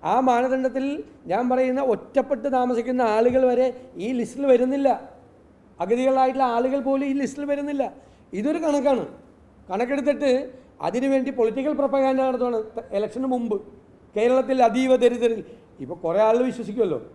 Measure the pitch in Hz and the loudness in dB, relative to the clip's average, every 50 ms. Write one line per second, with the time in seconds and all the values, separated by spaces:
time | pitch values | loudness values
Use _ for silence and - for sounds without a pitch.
0 | - 160 196 247 262 254 240 240 254 262 262 262 254 262 226 269 262 277 285 320 | -2 0 0 2 2 2 2 2 2 0 -2 0 -2 -2 -2 -2 -4 -4 -6 -6
1 | - - - - - 165 170 214 247 247 254 254 262 262 254 262 277 262 214 190 | -10 -14 -18 -20 -8 -4 -2 -2 0 0 0 2 2 0 0 0 0 0 -2 -2
2 | - - - 269 247 269 285 233 214 285 262 254 247 247 254 233 233 247 254 254 | -4 -2 -2 -2 0 0 -4 -4 -2 0 0 0 0 2 0 -2 -2 -2 0 0
3 | 247 220 214 220 226 247 247 262 262 254 247 247 254 254 240 - - - - 175 | 2 2 2 4 2 4 4 4 4 4 4 2 2 0 -2 -6 -16 -18 -12 -8
4 | 185 233 269 240 233 - - - 277 277 254 240 247 254 269 277 277 269 226 - | -6 -4 -2 -2 -4 -4 -6 -4 4 4 4 4 4 2 0 0 2 2 2 0
5 | - - - - - - - - - - - _ _ - - - 170 190 226 240 | -4 -16 -20 -20 -20 -20 -20 -20 -20 -20 -20 _ _ -20 -10 -8 -2 -2 0 0
6 | 254 269 269 262 262 254 262 269 269 254 233 240 247 262 262 277 240 269 269 269 | 2 2 2 2 2 2 2 0 0 0 0 0 0 0 -2 -2 0 0 -2 0
7 | 285 277 269 277 277 226 - 285 285 285 285 285 285 294 294 277 254 196 - - | 0 -2 -2 -2 -2 -4 -4 -8 -4 -4 -4 -4 -4 -6 -4 -4 -4 -4 -6 -14
8 | - - - _ - _ - 185 208 285 320 339 330 311 285 285 247 285 269 226 | -20 -20 -20 _ -20 _ -8 -4 -2 -2 -2 -2 -2 0 0 2 2 2 0 0
9 | 160 - - - - - - _ - - _ - - - 185 196 240 247 277 277 | -2 -8 -12 -20 -20 -20 -20 _ -20 -20 _ -20 -12 -8 -4 -4 -2 -2 -2 -2
10 | 247 294 285 220 294 277 247 262 285 - - - - - - - - 170 185 240 | 0 0 0 2 2 2 2 0 -2 -6 -14 -20 -20 -20 -18 -8 -6 -4 -2 -2
11 | 254 277 269 269 262 269 262 254 226 226 208 269 262 302 294 247 277 277 277 277 | 0 2 0 0 0 -2 -2 0 0 0 0 -2 -2 -2 -2 0 -2 0 2 2
12 | 269 262 262 262 262 262 254 240 247 247 240 220 220 220 - 233 226 - 208 202 | 2 2 2 2 0 0 0 -2 -2 -2 -2 -4 -6 -6 -10 -12 -12 -6 -4 -4
13 | 208 214 - 247 262 269 254 247 233 220 208 196 - - - - - - - - | -4 -4 -4 -6 -4 -2 -2 -2 -2 -4 -4 -6 -6 -10 -20 -20 -20 -20 -20 -20
14 | - - _ 214 220 240 254 262 254 269 262 262 247 226 202 254 262 262 254 247 | -20 -8 _ 0 2 4 4 2 2 0 2 4 4 4 4 2 4 4 4 6
15 | 240 240 240 240 233 233 233 214 160 - - - - - - - 139 123 175 170 | 6 4 4 4 0 0 0 -2 -6 -14 -18 -20 -20 -20 -18 -16 -12 -12 -12 -6
16 | - 165 170 196 214 220 226 240 254 262 - - 226 - 214 247 220 190 151 117 | -4 -2 2 2 4 4 4 4 2 0 -2 -6 -8 -8 -2 -2 0 0 0 -4
17 | - - | -6 -12